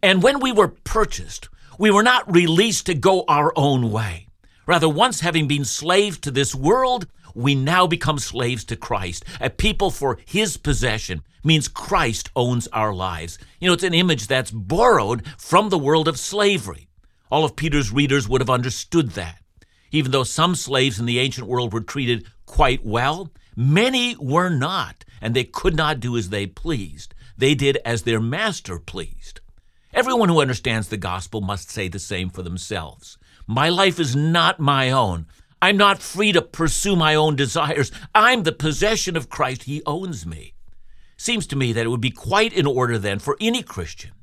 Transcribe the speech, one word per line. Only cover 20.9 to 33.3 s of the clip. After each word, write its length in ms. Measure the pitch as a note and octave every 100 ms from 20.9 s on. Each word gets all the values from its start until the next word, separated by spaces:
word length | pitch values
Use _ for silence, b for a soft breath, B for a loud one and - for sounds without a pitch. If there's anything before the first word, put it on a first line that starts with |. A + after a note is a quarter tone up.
| G#2
in 60 | A#2+
the 140 | A#2+
ancient 260 | C3 B2+ G#2+
world 280 | B2 A#2+
were 80 | A2
treated 440 | G#2+ C#3+ B2 A#2+ b b -
quite 360 | - C#3+ B2
well, 460 | A2 A2 C3 D#3+ F3+ - b -
many 600 | B2+ D#3 A#3+ C4 B3 A#3+
were 300 | C3 D#3 F3+
not, 560 | F3 D3 F#3+ A#2+ - - b
and 140 | A2+ A#2+
they 80 |
could 320 | B2 - F#3 D#3+
not 240 | D3+ C#3+
do 180 | B2 A#2+
as 120 | F#2+
they 180 | G#2 G2
pleased. 680 | - E3 D3 F#2 D2 - - b b
They 160 | C3
did 240 | D3 C#3 C3+ -
as 160 | A#2
their 200 | F#2 A2+
master 580 | A2+ D3+ A3 F3+ - F2
pleased. 640 | - F#2+ D#2+ - - - - - _ _ _
Everyone 360 | G3+ B3 B3 G#3
who 100 | E3
understands 480 | C3+ B2 - A2+ G#2
the 80 | A2
gospel 460 | F#2 F2+ F2+ A2+
must 280 | F#2+ G2+ -
say 200 | - F#2
the 100 | F#2+
same 300 | - F#2+ F#2
for 140 | F2+
themselves. 760 | F2 F2 - G2+ D#2 - - - b